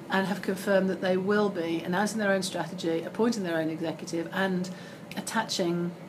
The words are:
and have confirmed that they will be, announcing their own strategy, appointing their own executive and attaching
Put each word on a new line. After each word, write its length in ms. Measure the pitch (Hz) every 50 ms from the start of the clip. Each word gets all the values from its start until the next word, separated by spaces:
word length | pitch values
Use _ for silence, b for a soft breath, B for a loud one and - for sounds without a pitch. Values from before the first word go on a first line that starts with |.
| B -
and 160 | - 190 190
have 160 | 175 202 190 -
confirmed 480 | - 190 185 - 208 196 190 190 190
that 100 | 185 180
they 160 | 190 185 185
will 320 | 185 185 196 208 208 208 202
be, 320 | 185 180 165 165 165 165 -
announcing 360 | 180 180 185 208 208 214 220
their 140 | 208 196 196
own 100 | 190 185
strategy, 600 | - - 175 170 165 185 175 - 165 165 165 -
appointing 400 | - - - 220 247 226 214 190
their 120 | 170 165
own 140 | 160 160 160
executive 580 | 160 156 160 160 151 - - - 170 170 165 170 -
and 360 | 185 190 190 185 180 185 - B B B B B B B - -
attaching 760 | 214 - - - 226 220 - - - 185 170 170 170 170 175 175 - -